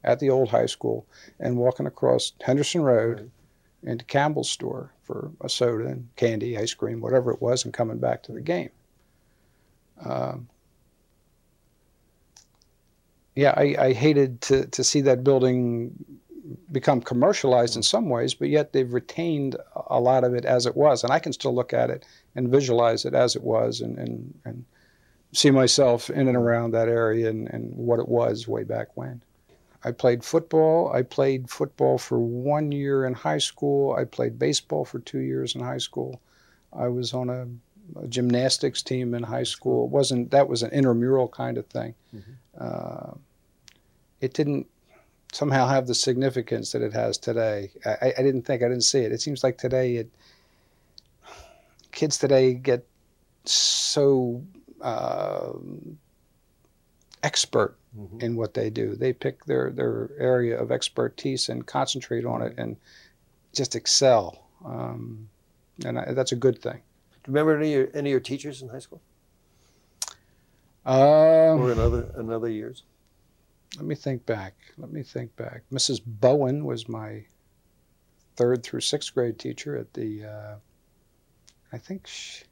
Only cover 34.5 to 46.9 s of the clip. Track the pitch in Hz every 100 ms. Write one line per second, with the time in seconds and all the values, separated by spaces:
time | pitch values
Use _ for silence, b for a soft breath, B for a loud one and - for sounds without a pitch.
34.5 | 143 _ 151 143 131 - 135 131 131 127
35.5 | 131 123 131 - 131 131 127 b b b
36.5 | b b - 123 123 120 131 123 127 123
37.5 | 120 _ _ 180 - - 123 123 123 131
38.5 | - 139 - - 127 123 120 113 123 123
39.5 | - 127 123 123 139 127 123 120 139 139
40.5 | 123 117 143 135 117 123 135 120 - 123
41.5 | 117 - 131 117 113 B 110 104 127 _
42.5 | - 60 50 50 50 - - _ _ _
43.5 | _ - _ _ _ _ _ 131 - 147
44.5 | 139 - _ _ b b b _ - 147
45.5 | 135 127 135 127 117 - 123 135 127 113
46.5 | 113 113 123 113